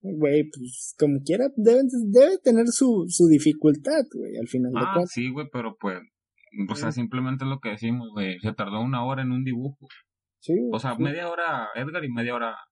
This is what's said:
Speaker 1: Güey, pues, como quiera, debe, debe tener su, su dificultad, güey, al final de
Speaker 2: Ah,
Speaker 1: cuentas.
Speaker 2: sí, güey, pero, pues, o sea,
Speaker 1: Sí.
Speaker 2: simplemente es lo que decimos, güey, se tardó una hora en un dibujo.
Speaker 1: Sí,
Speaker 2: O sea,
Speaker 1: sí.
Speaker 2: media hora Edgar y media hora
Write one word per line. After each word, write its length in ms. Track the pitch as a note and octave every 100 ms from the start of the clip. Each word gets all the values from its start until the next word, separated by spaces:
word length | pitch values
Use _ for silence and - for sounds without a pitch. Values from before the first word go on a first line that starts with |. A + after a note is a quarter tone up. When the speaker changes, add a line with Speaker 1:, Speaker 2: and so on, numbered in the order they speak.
Speaker 1:
Güey, 420 | F#3+ D#3 D3 D3
pues, 500 | D3+ - B2 - - -
como 200 | D3+ C#3 C#3
quiera, 200 | E3+ C4+ C#4
debe, 260 | G#3+ A#3+ C4+ B3+ G#3+
debe 260 | A3 C#4+ F#4+
tener 240 | - A3+ A#3
su, 380 | - C4 A3 F3
su 160 | - E3+
dificultad, 760 | D3+ D3+ D3+ D3+ C#3+ - D#4 B3+
güey, 240 | - - A#2
al 100 | A#2
final 240 | B2+ B2
de 80 | B2
Speaker 2:
Ah, 120 | C3
Speaker 1:
cuentas. 180 | F#3+ F3+
Speaker 2:
sí, 200 | - B2+
güey, 160 | C3+ C#3+
pero, 240 | B2+ A2+ G2+
pues, 180 | G2+ F2+ - _ _ _ _ G#2 G2
o 60 | G#2+
sea, 160 | A#2
Speaker 1:
Sí. 100 | B2+
Speaker 2:
simplemente 420 | A#2 B2+ B2+ C3+
es 60 | C3+
lo 100 | C3+
que 100 | A#2
decimos, 400 | G#2+ A#2 B2 A#2
güey, 240 | G#2 F#2+ F2+
se 140 | A2
tardó 280 | G#2+ G2+ G#2+
una 220 | B2+ C3
hora 200 | B2 C3+
en 80 | B2+
un 120 | B2+
dibujo. 440 | C3 A#2+ C3+ C#3 - - _ _ _ _
Speaker 1:
Sí, 140 | - F3 A#3+
Speaker 2:
O 60 | A3
sea, 180 | C3 A#2
Speaker 1:
sí. 60 |
Speaker 2:
media 260 | C3+ D3+ F3
hora 400 | E3+ E3+ C#3 G#2+ G#2+
Edgar 300 | C#3 E3+ D3
y 40 |
media 240 | A#2 A#2+ A#2+
hora 200 | A#2 G#2+ -